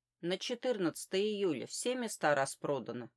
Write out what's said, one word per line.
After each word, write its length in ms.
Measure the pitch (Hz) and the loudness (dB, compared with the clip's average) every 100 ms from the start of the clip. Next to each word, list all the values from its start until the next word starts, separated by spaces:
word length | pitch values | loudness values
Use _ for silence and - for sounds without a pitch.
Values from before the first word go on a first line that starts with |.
| _ _ 170 | _ _ -2
«На 140 | 190 | -2
четырнадцатое 800 | - 240 254 214 170 - - 190 | -2 -2 0 2 2 0 -2 0
июля 460 | 208 208 196 135 110 | 2 2 2 2 -2
все 300 | - 240 254 | -4 -2 0
места 400 | 226 - 160 143 | -2 0 4 4
распроданы?» 720 | 135 - - 139 113 117 117 | 2 -2 -2 -2 -2 -8 -8